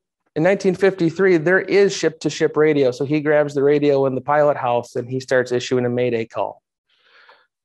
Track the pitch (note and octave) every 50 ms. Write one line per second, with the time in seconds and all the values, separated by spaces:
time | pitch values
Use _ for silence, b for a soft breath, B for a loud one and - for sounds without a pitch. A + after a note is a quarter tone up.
0 | _ _ _ _ _ _ _ - D#3 F3+ G3+ G3 - G3 F3+ - - F#3+ F#3+ F#3+
1 | E3+ E3 D#3 - F#3+ F#3+ F#3 E3 D3 E3+ F#3 F#3+ - - - G3 G3+ G3 G3 -
2 | - D#3+ D#3 - - D#3+ D3 - D#3+ D3 D#3 D3+ D3+ D#3 D3+ D3 C#3 B2+ A#2+ -
3 | C#3+ C3 D3+ D#3 C#3+ D3+ D3+ D3 D3+ D3 C#3 C#3+ C3+ C#3+ D3 D3 D3 D3 C#3+ C3+
4 | C3+ C3+ B2+ C3 C3 - C#3+ D3+ D3 D3 C#3 - B2+ B2 A#2+ A#2+ A#2 - - B2+
5 | A#2+ A#2+ C3 C3 B2+ - C3+ B2+ B2 B2 B2+ B2 A#2+ - C3 B2+ B2 B2 A#2+ B2
6 | B2 B2 A#2+ A2+ A2+ - - A2 G2 G#2 G#2+ _ _ _ _ _ _ b b b
7 | b b b b b b b b b b b _